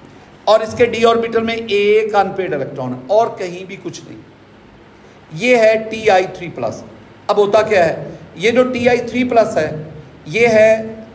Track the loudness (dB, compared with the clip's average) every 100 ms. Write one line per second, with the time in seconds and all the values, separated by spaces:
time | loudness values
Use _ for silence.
0 | -20 -20 -20 -6 0 0 0 0 0 2
1 | 2 2 0 -2 -2 -4 -2 0 4 2
2 | 2 0 0 -2 -4 -4 -6 -8 -8 -8
3 | 0 0 0 -4 -10 -10 -14 -12 -12 -14
4 | -18 -20 -20 -20 -20 -20 -20 -20 -20 -20
5 | -20 -20 -16 -4 2 4 4 2 -2 -2
6 | 2 2 2 -6 -12 -8 -8 -8 -14 -20
7 | -20 -12 -4 0 4 2 4 2 2 0
8 | -10 -16 -18 -4 0 2 2 2 0 0
9 | -2 -2 0 2 2 0 -4 -6 -12 -18
10 | -20 -20 -6 0 4 6 4 2 -2 -12
11 | -18